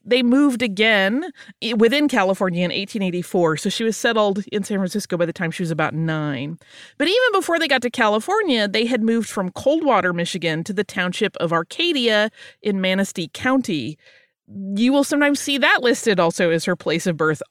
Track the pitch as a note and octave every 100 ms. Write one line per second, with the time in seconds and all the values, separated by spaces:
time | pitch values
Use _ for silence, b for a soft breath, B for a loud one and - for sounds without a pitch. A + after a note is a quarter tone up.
0 | - B3 A#3+ C4 D4 B3 B3 F#3+ A3 G#3
1 | F#3+ A#3+ E4 B B - A3+ A3+ A3+ C#4
2 | D4+ B3 F#3+ C#4+ F#3+ E3+ F3 - G3 G#3+
3 | F#3+ F3 E3 F3 E3+ D#3 G3+ - A3+ G#3
4 | B3 A3 G#3 G3 G3 G#3 F#3+ G3 F#3 G#3+
5 | - F3 E3+ - F3 - F3 D#3+ D#3 D3+
6 | D#3+ D#3 D3 C3+ C#3+ E3+ B B B B
7 | D4 G#4+ B4+ G#4 - E4 D#4+ C4+ A#3+ A#3+
8 | A3 G#3+ A3 G#4 G4+ A#3+ G#3 G#3+ A#3 B3
9 | A3+ A#3 G#3+ - F#3 - - D#4+ D#4 G#3+
10 | F3+ E3+ E3+ F#3 E3 D#3 E3 G3 G#3 -
11 | F3+ F3 G3+ - E3 E3 E3 - E4+ D4
12 | A#3+ G#3+ G#3+ B B B G#3+ G3 F#3 F#3+
13 | G3 - D#3+ - B3+ C4+ A#3+ D#3+ C#3 D3+
14 | b b b b _ G3+ G3 G3 A#3+ C#4+
15 | C#4 D4 D4 C#4+ - C#4 C#4+ G4 B3 A#3
16 | A#3 F#3+ E3+ - F3+ E3 - F3+ - D#3+
17 | F#3+ D3+ D#3 D3+ -